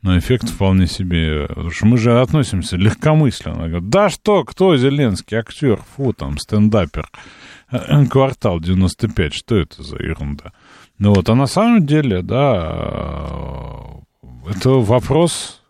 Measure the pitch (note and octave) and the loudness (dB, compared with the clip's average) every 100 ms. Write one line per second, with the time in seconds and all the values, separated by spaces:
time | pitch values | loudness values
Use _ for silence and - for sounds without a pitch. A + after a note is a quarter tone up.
0 | F#2+ F2+ - B2+ A#2 - G2 F#2+ F#2 - | 2 0 2 -2 -2 -2 2 2 2 -2
1 | F#2 F2 D#2+ D2+ D2 - E2 - G#2+ A#2+ | -4 -2 -2 -2 -6 -8 -10 0 2 4
2 | A2+ A#2+ B2+ D#3 C3+ G2 D#2 F#2 G#2+ - | 4 2 2 0 0 -4 -4 0 0 2
3 | D#3 D#3 D3 - - D#2+ E2 E2+ F2+ F#3 | 2 4 2 0 -10 -8 -6 -6 0 2
4 | G#3 - - G3+ C#3 - F#3+ D3+ C3 C#3 | 2 0 0 0 0 0 2 4 2 2
5 | C3+ F#2 - A2 A2 - D3 G2+ - - | 0 0 -4 -6 -6 -4 -2 -2 -4 -6
6 | C#3 - C#2 D2 - G#2+ G#2+ G#2+ D#2+ - | -4 -4 -6 -8 -4 2 2 2 0 -6
7 | - - - - - - _ A#2+ - D3 | -12 -14 -20 -20 -20 -20 _ -8 0 2
8 | C3+ C3+ C3+ - A2+ F2 E2 F#2 F#2 - | 4 4 2 0 -2 -2 0 2 0 0
9 | A2 - F2+ - - A2 D#2 - - D2 | -6 -2 -4 -6 -2 -2 -2 -8 -16 -10
10 | - D#2+ D2 C#2+ - _ _ - _ _ | -8 -6 -8 -8 -12 _ _ -20 _ _
11 | G2+ G2+ E2+ A#2 B2+ - A3+ A#3 D3 D3+ | 2 4 4 2 2 2 4 4 4 2
12 | C#3+ F#2 F2 A#2 C#3+ G#2+ D#2+ E2 D#2 - | 2 -2 -2 0 2 0 -2 -4 -6 -6
13 | C#2+ C#2+ C#2+ C#2 C2 C2 - - - - | -8 -8 -10 -10 -10 -12 -12 -14 -16 -20
14 | - _ - B1 C2+ F#2+ B2+ C3+ G#2 B2 | -20 _ -20 -18 -12 -4 2 2 4 0
15 | - C#3+ E3+ - - - _ | 2 2 2 0 -10 -16 _